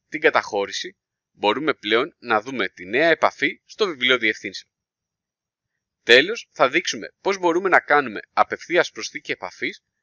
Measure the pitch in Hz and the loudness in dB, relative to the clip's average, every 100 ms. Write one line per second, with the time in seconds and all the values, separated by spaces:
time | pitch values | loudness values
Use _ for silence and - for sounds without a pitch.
0 | _ 151 156 123 107 104 98 - 175 - | _ 0 2 2 0 -4 -4 -8 -12 -16
1 | _ _ _ _ 104 110 151 131 104 113 | _ _ _ _ 0 0 -2 -4 -2 0
2 | 151 - 120 110 117 131 95 - 90 117 | -2 -8 -2 -2 -2 -6 -6 -6 -6 -2
3 | 165 160 107 - 143 214 _ - 208 143 | 0 2 0 0 -6 -6 _ -6 -6 -2
4 | 123 127 110 107 107 90 - _ _ _ | 0 0 0 -4 -8 -14 -18 _ _ _
5 | _ _ _ _ _ _ _ _ _ _ | _ _ _ _ _ _ _ _ _ _
6 | - 120 160 226 - - 139 143 - 127 | 6 6 6 -2 -12 0 2 2 -2 -6
7 | - - - 196 175 165 196 139 - 147 | -10 -8 -6 -2 0 0 2 2 4 2
8 | 131 98 - - 104 104 - 170 156 - | 0 -6 -6 0 0 -2 -4 -2 -2 -4
9 | 104 - - 139 92 - 123 151 _ _ | -12 -12 -10 -10 -10 -10 -10 -10 _ _